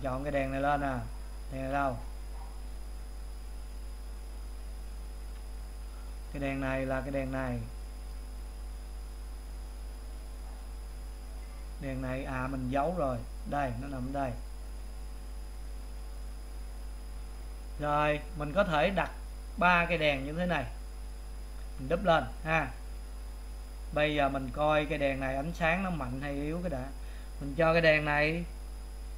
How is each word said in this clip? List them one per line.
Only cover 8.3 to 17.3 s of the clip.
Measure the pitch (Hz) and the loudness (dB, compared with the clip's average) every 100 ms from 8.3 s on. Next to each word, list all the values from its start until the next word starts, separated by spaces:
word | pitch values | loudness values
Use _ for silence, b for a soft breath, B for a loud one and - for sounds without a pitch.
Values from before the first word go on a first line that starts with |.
| - - - - - - - - - - - - - - - - - - - - - - - - - - - - - - - - - - - | -6 -6 -6 -6 -6 -6 -6 -6 -6 -6 -6 -6 -6 -6 -6 -8 -6 -6 -6 -6 -6 -6 -6 -6 -6 -6 -6 -6 -6 -6 -6 -6 -6 -6 -4
Đèn | 139 131 | -2 -2
này, | 131 131 | 0 -2
à, | 131 131 131 | -2 0 0
mình | 135 127 | 0 2
giấu | 139 151 180 | 4 4 2
rồi. | 139 120 - - - | 2 0 -4 -6 -2
Đây, | 143 135 117 | 2 2 0
nó | 139 | -4
nằm | 135 127 | -2 -2
đây. | 139 131 120 - - - - - - - - - - - - - - - - - - - - - - - - - - - - - | 0 0 -2 -6 -8 -8 -8 -6 -8 -8 -8 -8 -8 -6 -6 -6 -6 -6 -6 -6 -6 -6 -6 -8 -8 -6 -6 -6 -6 -6 -6 -6